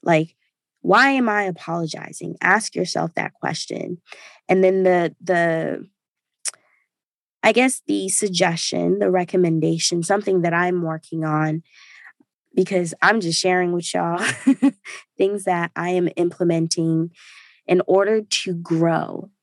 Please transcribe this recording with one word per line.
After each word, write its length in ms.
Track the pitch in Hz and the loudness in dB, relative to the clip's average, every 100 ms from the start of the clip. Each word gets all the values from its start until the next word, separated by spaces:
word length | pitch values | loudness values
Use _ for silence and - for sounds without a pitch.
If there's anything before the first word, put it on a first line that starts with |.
Like, 320 | - 165 160 _ _ _ _ _ | 2 2 0 _ _ _ _ _
"Why 300 | - 202 269 | 2 4 4
am 180 | 269 233 | 2 0
I 160 | 208 | 0
apologizing?" 920 | 196 165 - 170 165 - - - - - | -2 -6 -6 -6 -6 -8 -14 -12 -12 -6
Ask 340 | 180 202 220 | 0 0 0
yourself 400 | 170 180 - 170 | -6 -4 -2 -4
that 200 | - - | -4 -6
question. 640 | _ - - - - - 175 _ - - - - | _ -8 -6 -8 -8 -8 -10 _ -20 -20 -20 0
And 160 | 185 | 4
then 180 | 190 190 | 4 4
the, 320 | 190 180 170 - | 4 2 0 -4
the, 680 | - 175 170 160 160 - - _ _ _ _ _ - - _ _ _ _ _ _ _ _ | -2 0 2 0 -2 -6 -10 _ _ _ _ _ -14 -14 _ _ _ _ _ _ _ _
I 100 | 220 | 2
guess 300 | 220 254 - - | 4 2 0 -4
the 220 | 202 190 | -4 -2
suggestion, 880 | - 208 175 180 170 - 175 175 196 | -2 -2 0 0 0 -4 -2 0 0
the 120 | 202 | 0
recommendation, 920 | 185 175 190 175 165 160 165 - 175 | 0 0 2 2 2 0 0 -2 -2
something 400 | 165 202 202 185 | 0 -2 0 0
that 120 | 170 | 2
I'm 280 | 170 180 180 | 0 0 -2
working 420 | 165 160 - 165 | -4 -6 -8 -6
on, 380 | 156 151 156 156 - _ - - - _ _ _ _ | -2 0 0 -2 -8 _ -20 -20 -20 _ _ _ _
because 400 | - 185 190 175 - | -2 0 0 -2 0
I'm 180 | 175 220 | 2 2
just 200 | 175 165 | 0 -2
sharing 320 | 185 180 175 | 0 0 0
with 200 | 175 170 | -2 -4
y'all 300 | 180 170 170 - - - 262 269 | -4 -2 -2 -4 -2 0 2 2
<laughs> 480 | - - - _ _ | 0 -18 -20 _ _
things 260 | 196 202 | 0 0
that 260 | 196 175 170 - | -2 -2 -2 -4
I 140 | 175 | -2
am 180 | 180 175 - | 0 0 0
implementing 960 | 175 - 170 165 165 - 165 160 170 _ - - - _ - | -2 0 0 2 0 0 0 0 -2 _ -20 -20 -20 _ 0
in 160 | 180 - | 0 4
order 360 | 185 196 220 | 2 4 0
to 320 | 214 - - | 0 -6 -4
grow 760 | 170 170 165 165 160 - 50 - _ | -6 -2 2 2 0 -4 -10 -14 _